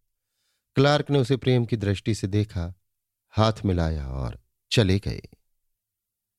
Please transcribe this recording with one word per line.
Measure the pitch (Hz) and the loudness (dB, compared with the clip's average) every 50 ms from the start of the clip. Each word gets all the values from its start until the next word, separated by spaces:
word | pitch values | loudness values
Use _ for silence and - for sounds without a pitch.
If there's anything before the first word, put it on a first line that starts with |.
| _ _ _ _ _ _ _ _ _ _ _ _ _ _ - | _ _ _ _ _ _ _ _ _ _ _ _ _ _ 0
क्लार्क | - 135 143 147 147 147 - | 2 4 4 4 2 0 2
ने | 143 143 | 2 2
उसे | 127 110 135 120 | 2 2 0 0
प्रेम | - 127 127 123 117 | 2 2 2 2 2
की | 107 - 110 | 0 -4 -4
दृष्टि | 101 98 101 - - - 107 | -2 -2 -2 -2 -2 -4 -4
से | - - 98 | -2 -2 -2
देखा, | 95 104 104 - - 92 85 85 92 _ _ _ _ _ _ _ _ _ _ _ | 0 0 0 0 -4 -6 -6 -8 -10 _ _ _ _ _ _ _ _ _ _ _
हाथ | - - 110 110 110 - - | 0 2 2 2 2 0 -2
मिलाया | 101 90 87 82 80 80 76 69 65 | 0 0 2 0 0 -2 -4 -6 -6
और | 65 65 65 58 57 - _ _ _ _ _ - | -6 -6 -6 -8 -8 -12 _ _ _ _ _ -2
चले | - - 110 92 92 98 | 2 2 4 4 2 0
गए। | - - 53 - - - _ _ _ _ _ _ _ _ _ _ _ _ _ _ _ _ _ _ _ _ _ | 0 -4 -8 -8 -10 -16 _ _ _ _ _ _ _ _ _ _ _ _ _ _ _ _ _ _ _ _ _